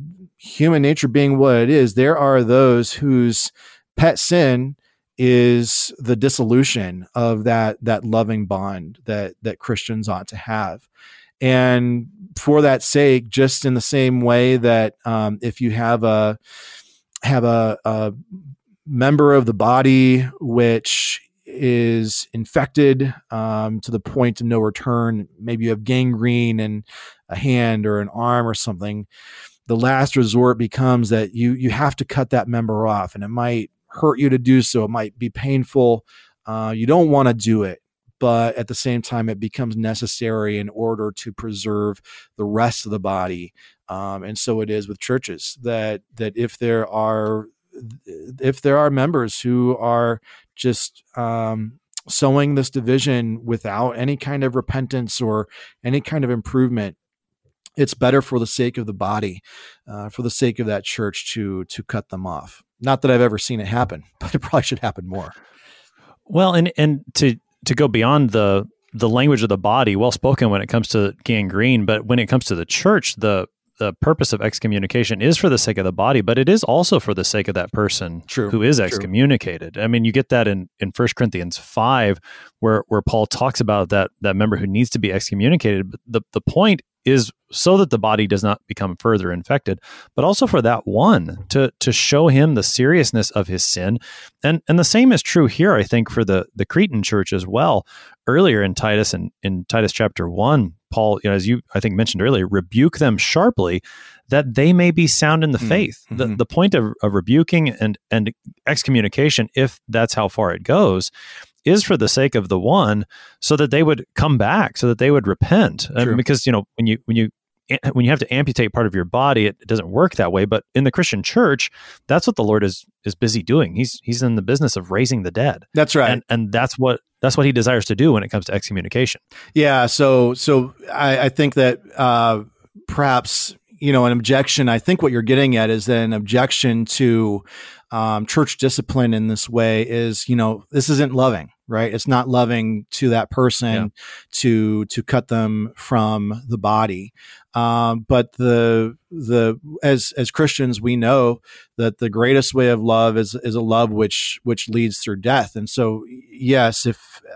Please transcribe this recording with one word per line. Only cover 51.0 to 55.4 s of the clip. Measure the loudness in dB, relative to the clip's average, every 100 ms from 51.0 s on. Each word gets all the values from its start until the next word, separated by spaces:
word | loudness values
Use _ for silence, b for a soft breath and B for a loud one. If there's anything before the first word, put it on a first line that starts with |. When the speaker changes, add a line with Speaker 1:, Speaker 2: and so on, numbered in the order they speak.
| _ -8
Speaker 1:
um, | -6 -4 -4 -6 -8 -14 _ -16 -8
sowing | 0 2 2 2 0
this | -2
division | -4 0 0 0 -2 -2 -6
without | -6 -6 -4 -4 -4
any | -2 -4 -4
kind | -6 -4
of | -4 -4
repentance | -4 -6 -6 -6 -6 -4
or | -2 -2